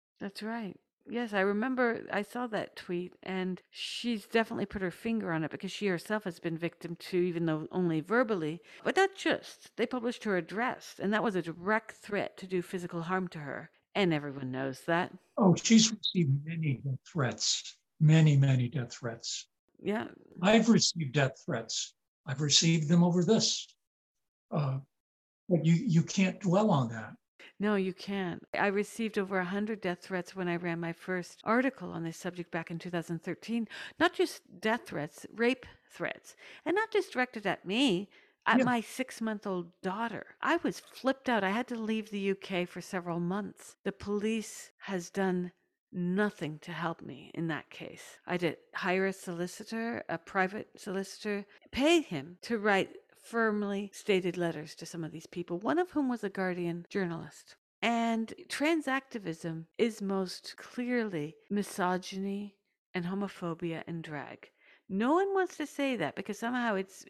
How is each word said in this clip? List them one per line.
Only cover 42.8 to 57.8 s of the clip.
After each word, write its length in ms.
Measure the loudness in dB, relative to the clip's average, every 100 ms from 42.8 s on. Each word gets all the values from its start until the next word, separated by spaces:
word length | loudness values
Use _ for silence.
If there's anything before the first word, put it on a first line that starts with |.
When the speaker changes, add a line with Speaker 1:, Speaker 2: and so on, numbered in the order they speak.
Speaker 1:
several 380 | -6 -6 -2 -2
months. 560 | 0 -2 -4 -10 -20 -10
The 80 | -8
police 800 | -6 -4 -2 0 -2 -4 -12 -18 _
has 320 | -6 -6 -4
done 400 | -2 0 0 -2 -8 _ _ _
nothing 640 | -2 0 2 0 0 -8 -8
to 80 | -10
help 300 | -6 -4 -6
me 260 | -12 -14 -12 -4
in 120 | -2
that 200 | -4 -8
case. 480 | -14 -14 -16 -20 -14 -4
I 60 |
had 100 | 0
to 160 | 0 -2 _
hire 320 | -6 0 2 2
a 80 |
solicitor, 880 | -2 -8 -6 -6 -8 -8 -6 -4 -6 -4
a 80 | -6
private 520 | -4 0 0 -2 -12 -12
solicitor, 680 | -6 -6 -6 -8 -6 -6 -8 -18 -8
pay 300 | 2 6 6
him 360 | 4 -4 -6 -10
to 140 | -4 0
write 380 | 4 4 2 -4 _ _
firmly 680 | -6 0 2 2 0 -2 -6
stated 420 | -6 2 2 2 0
letters 380 | -2 -2 -8
to 120 | -12 -12
some 180 | -8
of 80 | -8
these 160 | -8 -12
people, 320 | -10 -6 -4
one 180 | 0 2
of 140 | 2
whom 180 | 0 0
was 140 | 0
a 60 | -4
Guardian 560 | -2 -2 0 -2 -4 -4
journalist. 680 | -2 -2 -4 -10 -16 -20 -20 _ -4